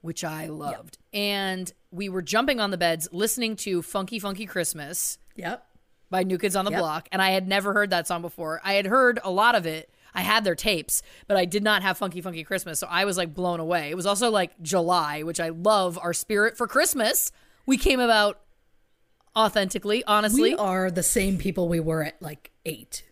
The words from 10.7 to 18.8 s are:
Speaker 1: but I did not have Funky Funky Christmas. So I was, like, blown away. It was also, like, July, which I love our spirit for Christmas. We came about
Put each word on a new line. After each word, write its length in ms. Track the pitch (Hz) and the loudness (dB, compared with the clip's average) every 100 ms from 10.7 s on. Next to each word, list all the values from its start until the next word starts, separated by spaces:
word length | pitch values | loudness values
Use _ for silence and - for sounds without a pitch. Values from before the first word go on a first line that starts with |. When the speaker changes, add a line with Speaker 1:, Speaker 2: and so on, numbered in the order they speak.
| 180 - - - - - | -2 -2 -4 -4 -20 0
Speaker 1:
but 80 | 196 | 2
I 80 | |
did 180 | 180 202 | 2 2
not 200 | 214 208 | 2 2
have 140 | 196 180 | 2 -2
Funky 220 | 190 175 | -4 -6
Funky 220 | 180 165 | -8 -10
Christmas. 380 | 156 190 180 156 | -6 -6 -4 -8
So 60 | - | -2
I 140 | 175 | 0
was, 120 | 202 185 | 0 0
like, 160 | 170 | -4
blown 280 | 151 180 170 | -2 -2 -2
away. 300 | 160 175 147 | 0 0 -2
It 40 | |
was 120 | 170 180 | -2 0
also, 220 | 202 240 | 2 2
like, 320 | 214 175 _ | 2 0 _
July, 640 | 160 185 170 180 151 151 | -2 0 4 2 2 -4
which 160 | 156 165 | -6 -4
I 120 | 165 | -4
love 460 | 165 190 214 185 170 | 0 4 4 2 -2
our 100 | 170 | -4
spirit 440 | 175 - 208 214 - | -4 -2 2 0 0
for 100 | 233 | -2
Christmas. 640 | 269 359 294 220 - - - _ _ | 2 2 2 0 0 -2 -8 _ _
We 120 | - 262 | 0 2
came 240 | - 254 | 4 4
about 400 | 247 220 208 - _ _ _ _ | 4 4 4 0 _ _ _ _